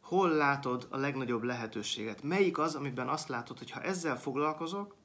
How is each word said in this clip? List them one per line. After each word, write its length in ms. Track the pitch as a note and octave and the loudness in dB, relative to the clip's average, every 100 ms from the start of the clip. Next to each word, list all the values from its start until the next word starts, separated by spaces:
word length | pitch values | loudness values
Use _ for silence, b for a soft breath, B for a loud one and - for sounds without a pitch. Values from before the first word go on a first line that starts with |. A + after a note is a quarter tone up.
hol 280 | - F#3 F#3 | 2 4 6
látod 560 | D#3 C#3+ C#3 C#3 B2 - | 6 4 4 0 -2 -2
a 60 | C3+ | -2
legnagyobb 460 | C#3 C#3 B2 A#2+ | -2 0 0 0
lehetőséget? 800 | A#2+ A#2+ A2+ A2+ G2+ - G#2+ G#2 | 0 -2 -4 -4 -4 -4 -4 -6
Melyik 360 | C#3+ F#3 F#3+ - | -2 4 4 4
az, 160 | D#3 | 0
amiben 340 | D3+ C#3 B2 B2+ | 0 -4 -4 -2
azt 200 | D3+ - | -2 -2
látod, 300 | B2+ A#2 B2 | -6 -6 -12
hogy 120 | A2+ | -10
ha 120 | - | -6
ezzel 380 | - F#3 D#3+ B2 | -4 -2 0 -2
foglalkozok, 760 | - C3+ D3+ D#3 E3 G3 G3+ - | -2 0 0 0 -4 -4 -6 -12